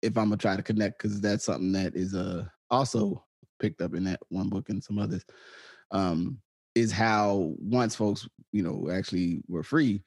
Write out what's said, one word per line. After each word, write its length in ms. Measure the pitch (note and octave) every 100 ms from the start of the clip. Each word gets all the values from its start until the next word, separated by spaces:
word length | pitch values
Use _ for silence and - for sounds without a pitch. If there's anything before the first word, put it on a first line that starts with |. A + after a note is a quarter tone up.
if 160 | A2+ A2+
I'ma 160 | G#2+
try 220 | G#2 G#2+ F#2+
to 60 |
connect, 360 | - G#2+ G#2 -
'cause 220 | G#2+ G#2
that's 240 | G2+ G#2
something 260 | - D2+ F#2
that 220 | G2 F#2+
is, 220 | - F#2 F#2+
uh, 300 | F#2 F2 F2 _ _
also 560 | B2 C3+ A#2 G#2 - _ _ _ _
picked 200 | G#2 E2
up 140 | E2+
in 80 | F2
that 160 | F#2+ F#2 -
one 200 | F#2 G2
book 200 | G2 -
and 120 | G#2
some 160 | - G#2
others, 260 | G#2 F#2+ - - - - - - _
um, 480 | G2 F#2+ E2 F2 B2+ _ _ _
is 160 | - A2+
how 640 | G2 A2+ G#2+ G#2 G2 E2+ -
once 360 | G2 B2 A#2
folks, 340 | - G#2+ G2 - _ -
you 140 | G#2
know, 260 | E2+ - D2+
actually 500 | F#2 F#2+ F2+ F2 E2 -
were 160 | E2+
free 400 | D#2+ D3+ C#3 G2+